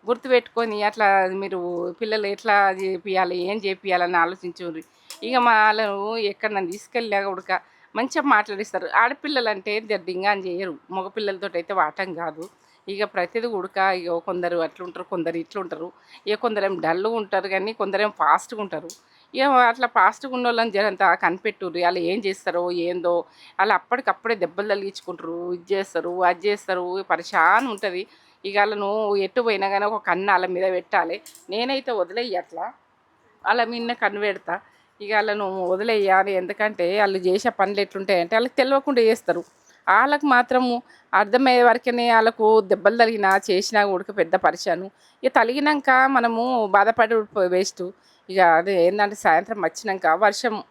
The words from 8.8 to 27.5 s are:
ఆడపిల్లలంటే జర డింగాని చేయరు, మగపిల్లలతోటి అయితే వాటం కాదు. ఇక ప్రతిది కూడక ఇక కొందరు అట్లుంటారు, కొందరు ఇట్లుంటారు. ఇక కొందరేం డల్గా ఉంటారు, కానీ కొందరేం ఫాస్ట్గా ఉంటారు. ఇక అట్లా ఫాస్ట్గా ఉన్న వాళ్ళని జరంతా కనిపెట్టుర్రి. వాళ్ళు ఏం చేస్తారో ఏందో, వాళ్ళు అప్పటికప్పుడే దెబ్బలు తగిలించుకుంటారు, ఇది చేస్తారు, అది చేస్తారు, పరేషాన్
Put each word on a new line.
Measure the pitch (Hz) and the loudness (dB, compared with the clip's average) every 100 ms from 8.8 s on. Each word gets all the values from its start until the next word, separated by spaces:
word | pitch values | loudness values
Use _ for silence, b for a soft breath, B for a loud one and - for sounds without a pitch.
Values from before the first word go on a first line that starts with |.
| 180 - | -2 0
ఆడపిల్లలంటే | 233 277 294 277 233 202 202 214 | 0 -2 -4 -2 -2 -4 -4 -6
జర | 220 202 | -4 -6
డింగాని | 175 180 196 202 185 | -4 -4 -2 -2 -4
చేయరు, | 175 190 143 _ | -6 -8 -10 _
మగపిల్లలతోటి | 185 185 220 202 190 196 175 | -8 -6 -6 -6 -6 -6 -6
అయితే | 170 | -4
వాటం | 190 156 - 190 | -2 -2 -2 -8
కాదు. | 165 170 151 175 _ b b - | -6 -8 -10 -18 _ b b -12
ఇక | 196 | -6
ప్రతిది | 208 196 175 233 233 | -4 -2 -4 -4 -4
కూడక | 208 185 196 | -6 -6 0
ఇక | 190 185 175 | 0 0 -4
కొందరు | 170 165 180 175 170 | -4 -4 -4 -2 -2
అట్లుంటారు, | 160 - 180 170 | -4 -6 -14 -14
కొందరు | 180 180 165 165 | -8 -6 -4 -6
ఇట్లుంటారు. | 160 208 180 156 170 _ B B - | -8 -10 -10 -10 -12 _ B B -6
ఇక | 214 | -2
కొందరేం | 240 214 196 180 | -2 0 -2 -2
డల్గా | 160 170 214 | -2 0 -2
ఉంటారు, | 233 202 190 190 | -4 -2 -4 -2
కానీ | 190 202 | -4 -4
కొందరేం | 220 196 196 208 | -6 -4 -2 -2
ఫాస్ట్గా | 202 156 170 - 214 | 0 2 2 0 -12
ఉంటారు. | 196 156 165 - b b b 247 | -10 -10 -12 -20 b b b -2
ఇక | |
అట్లా | 277 262 240 240 240 | 2 4 4 2 0
ఫాస్ట్గా | 226 190 226 269 | 4 2 2 -8
ఉన్న | 254 240 | -2 0
వాళ్ళని | 233 226 | 0 0
జరంతా | 196 208 190 190 185 | 0 0 2 2 4
కనిపెట్టుర్రి. | 180 185 214 202 185 170 | 0 -2 -6 -6 -8 0
వాళ్ళు | 175 180 | 0 0
ఏం | 170 202 196 | -2 -2 -4
చేస్తారో | 190 - 170 175 | -4 -4 -2 -2
ఏందో, | 180 170 180 170 175 - B B - | -4 -4 -2 0 -2 -4 B B -2
వాళ్ళు | 202 | 2
అప్పటికప్పుడే | 190 _ 247 226 185 226 226 | 2 _ -4 -2 -4 -4 -4
దెబ్బలు | 175 175 208 | -4 -4 -4
తగిలించుకుంటారు, | 202 196 - - 175 165 170 175 | -4 -4 -12 -14 -12 -10 -10 -8
ఇది | 180 180 | -8 -4
చేస్తారు, | 196 190 170 175 180 | -4 -2 -6 -6 0
అది | 180 180 196 | 0 2 -2
చేస్తారు, | 202 - 185 180 185 190 | -2 -4 -4 -4 -8 -4
పరేషాన్ | 165 170 190 165 | -4 -2 2 4